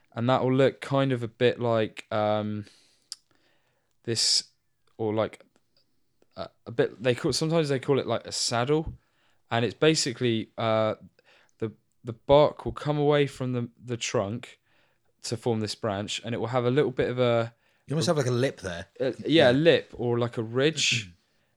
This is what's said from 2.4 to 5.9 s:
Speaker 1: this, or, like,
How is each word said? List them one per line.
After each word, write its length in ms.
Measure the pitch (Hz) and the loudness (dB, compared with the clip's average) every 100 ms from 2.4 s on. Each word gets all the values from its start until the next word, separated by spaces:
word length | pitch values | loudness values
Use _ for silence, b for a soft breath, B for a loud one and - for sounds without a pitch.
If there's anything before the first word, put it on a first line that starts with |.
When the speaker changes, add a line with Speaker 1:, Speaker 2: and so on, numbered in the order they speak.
| 107 107 101 b b b b - _ _ _ _ _ _ _ _ | -2 -8 -10 b b b b -20 _ _ _ _ _ _ _ _
Speaker 1:
this, 420 | - 113 - - - _ _ _ _ - | -6 -2 0 0 -2 _ _ _ _ -6
or, 160 | 110 | -4
like, 300 | 110 104 - - _ _ _ _ | 0 -2 -4 -20 _ _ _ _